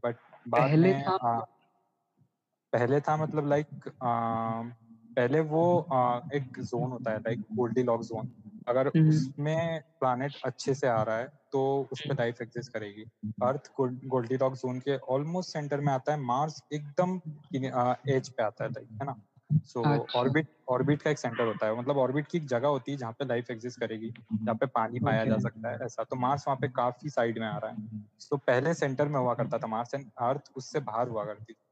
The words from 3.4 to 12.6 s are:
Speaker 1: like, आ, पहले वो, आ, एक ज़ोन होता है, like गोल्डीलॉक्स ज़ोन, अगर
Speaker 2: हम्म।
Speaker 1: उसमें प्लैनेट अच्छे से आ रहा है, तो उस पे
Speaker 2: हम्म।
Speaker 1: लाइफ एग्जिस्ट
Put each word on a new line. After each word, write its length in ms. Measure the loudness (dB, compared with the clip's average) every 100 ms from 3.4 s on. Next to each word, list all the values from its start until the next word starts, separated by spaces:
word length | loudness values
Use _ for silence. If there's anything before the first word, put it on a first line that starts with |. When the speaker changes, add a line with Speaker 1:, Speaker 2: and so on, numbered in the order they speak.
| 2
Speaker 1:
like, 380 | 2 0 -10 -14
आ, 720 | -4 0 0 0 0 -2 -4 -6 -12 -20 -20 -4 0
पहले 240 | 4 2
वो, 400 | 2 4 4 4
आ, 400 | 2 2 2 0 -2
एक 260 | -6 -4 -8
ज़ोन 320 | -4 -2 -2
होता 200 | -4 -4
है, 80 | -4
like 200 | -2 -4
गोल्डीलॉक्स 680 | -4 -2 0 2 2 0 -2
ज़ोन, 260 | -8 -8 -12 -20 -10 0
अगर 200 | 2 4
Speaker 2:
हम्म। 220 | 6 6
Speaker 1:
उसमें 720 | 6 2 -2 -2 0 -2 -4
प्लैनेट 520 | -10 _ 0 0 -4 -4 -8
अच्छे 280 | -4 -2
से 140 | 0 2
आ 140 | 2
रहा 160 | 2 -2
है, 100 | -4 _ _
तो 380 | 0 0 0 -4
उस 100 | -8
पे 80 | -4
Speaker 2:
हम्म। 120 | -2
Speaker 1:
लाइफ 200 | -2 -2
एग्जिस्ट 320 | -8 -8